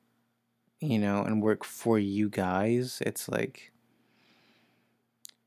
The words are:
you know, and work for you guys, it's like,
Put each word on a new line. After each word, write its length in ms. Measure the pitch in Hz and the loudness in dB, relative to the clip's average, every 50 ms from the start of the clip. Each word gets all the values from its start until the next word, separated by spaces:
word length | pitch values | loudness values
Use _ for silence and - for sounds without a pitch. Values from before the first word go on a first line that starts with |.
| _ _ _ _ _ _ _ _ _ _ _ _ _ _ _ - | _ _ _ _ _ _ _ _ _ _ _ _ _ _ _ -6
you 180 | 160 151 117 107 | -2 0 2 2
know, 240 | 104 101 101 101 - | 2 2 0 0 0
and 180 | - 107 107 | 0 0 2
work 220 | 104 110 107 - - | 2 2 2 0 -2
for 340 | - - - - 117 113 107 | -10 -10 -2 2 4 4 4
you 300 | 101 98 98 104 107 101 | 4 2 0 0 0 0
guys, 760 | - - 92 90 92 95 101 113 120 123 127 127 - - - | 0 0 0 0 2 2 2 2 2 0 0 -2 -4 -6 -6
it's 240 | - 107 - - - | -4 -6 -6 -6 -4
like, 440 | - - 113 - 131 - - - _ _ _ _ _ _ _ _ _ _ _ _ _ _ _ _ _ _ _ _ _ _ _ _ _ _ _ _ _ _ - - - _ _ | -2 -2 -2 -2 -6 -12 -20 -20 _ _ _ _ _ _ _ _ _ _ _ _ _ _ _ _ _ _ _ _ _ _ _ _ _ _ _ _ _ _ -20 -20 -20 _ _